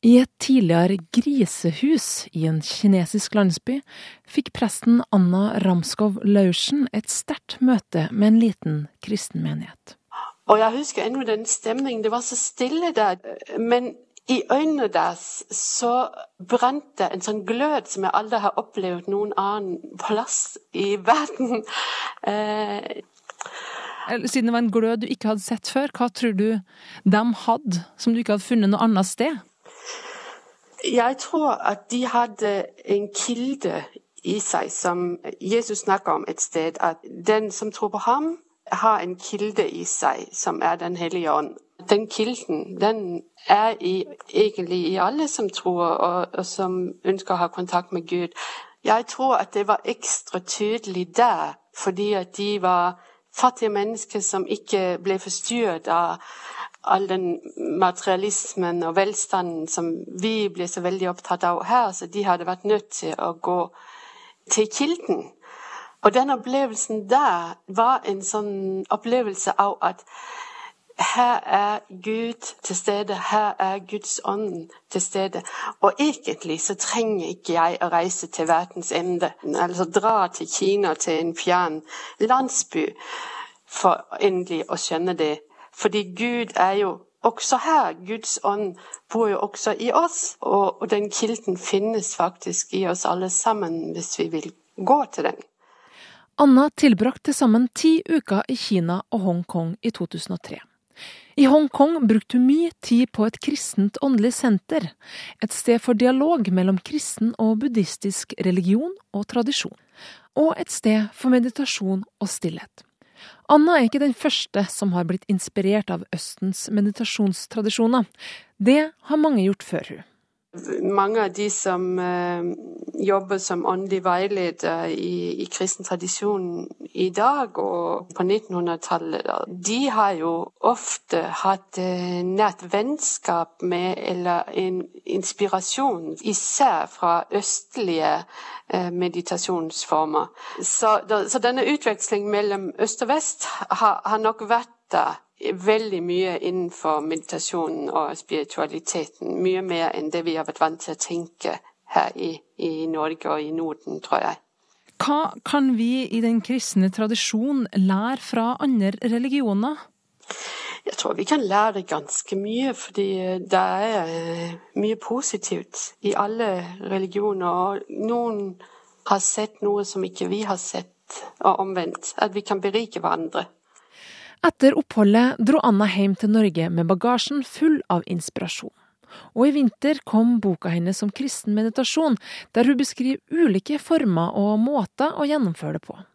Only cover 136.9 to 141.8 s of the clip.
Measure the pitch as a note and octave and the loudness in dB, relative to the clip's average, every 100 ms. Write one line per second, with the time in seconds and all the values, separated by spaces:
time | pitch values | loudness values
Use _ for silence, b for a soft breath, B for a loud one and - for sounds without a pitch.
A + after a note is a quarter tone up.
136.9 | - F3 E3+ - G3+ G3+ - - - G3 | -2 2 2 0 -4 -2 -6 -6 -4 -2
137.9 | E3 D#3 D#3 F3 B B B _ F#3 F3+ | 0 2 0 -4 B B B _ -2 -2
138.9 | F3 F3+ F3 F3 F3+ - F3+ D#3+ - - | -2 -2 -2 -4 -4 -2 -2 -4 -8 0
139.9 | D#3 D#3 D#3 D#3 B B B - - A3 | 0 2 0 -2 B B B -4 0 4
140.9 | G#3+ F#3+ G#3+ G#3 C4 A#3+ B3+ A#3 C#4+ | 2 2 -2 0 0 0 2 0 0